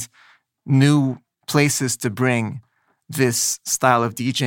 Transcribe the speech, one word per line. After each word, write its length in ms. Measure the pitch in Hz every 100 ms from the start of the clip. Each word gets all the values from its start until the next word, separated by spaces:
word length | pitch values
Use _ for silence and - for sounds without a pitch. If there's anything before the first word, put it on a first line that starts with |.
| - _ _ _ _ _
new 540 | - 135 139 147 135 123 _ _ -
places 500 | 151 147 - 131 -
to 100 | 123
bring 500 | 101 127 120 110 120 - _ _ _ -
this 520 | 156 127 117 - -
style 380 | - - 135 120
of 120 | 117
D 180 | 117 123
J 80 | 123